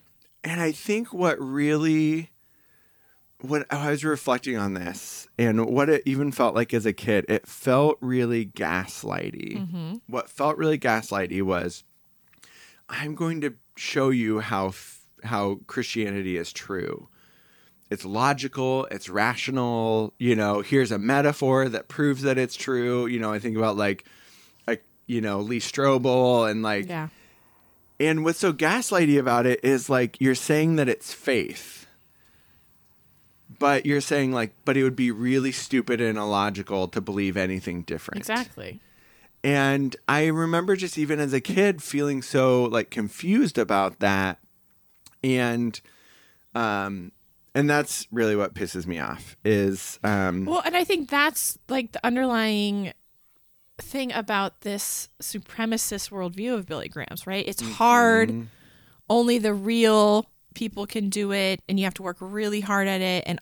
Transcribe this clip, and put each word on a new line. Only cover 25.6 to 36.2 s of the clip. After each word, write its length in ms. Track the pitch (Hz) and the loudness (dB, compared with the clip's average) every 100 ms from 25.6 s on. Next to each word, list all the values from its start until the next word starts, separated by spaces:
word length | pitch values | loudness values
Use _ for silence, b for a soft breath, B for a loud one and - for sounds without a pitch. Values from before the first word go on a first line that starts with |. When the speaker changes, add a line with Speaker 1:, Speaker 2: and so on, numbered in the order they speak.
| - 139 139 131 127 127 123 120 110 | -4 0 2 4 4 4 6 4 4
Speaker 1:
and, 120 | 110 | 0
like, 260 | 110 101 92 | -2 -2 -4
Speaker 2:
Yeah. 200 | 165 156 b b b b b b b _ - | -8 -10 b b b b b b b _ 0
Speaker 1:
and 240 | 156 160 | 0 2
what's 140 | 160 160 | 0 2
so 140 | 185 | 0
gaslighty 640 | 147 156 233 - 190 156 143 | 2 2 2 0 2 6 4
about 260 | 127 120 | 4 4
it 160 | 127 123 | 4 2
is, 280 | 131 131 131 | 2 2 2
like, 260 | 127 123 - | 0 0 2
you're 140 | 131 | 2
saying 420 | 127 - 151 160 160 | 2 2 2 4 2
that 120 | 127 | 2
it's 240 | - - | -2 -6
faith, 720 | - - 120 - - - - - _ _ b b b b b b _ _ _ _ _ _ _ - - | -6 0 0 -2 -8 -16 -20 -20 _ _ b b b b b b _ _ _ _ _ _ _ -20 0
but 280 | 143 139 147 | 2 4 2
you're 140 | 143 | 0
saying, 320 | - 143 131 | 2 2 2
like, 200 | 127 110 - | 0 -2 -2
but 120 | 143 135 | 0 2
it 60 | |
would 140 | 131 131 | 2 2
be 140 | 123 | 0
really 420 | 107 123 131 131 | 0 0 2 0
stupid 480 | 120 - 131 113 117 | -4 -2 0 0 0
and 180 | 113 | 0
illogical 720 | 107 | 0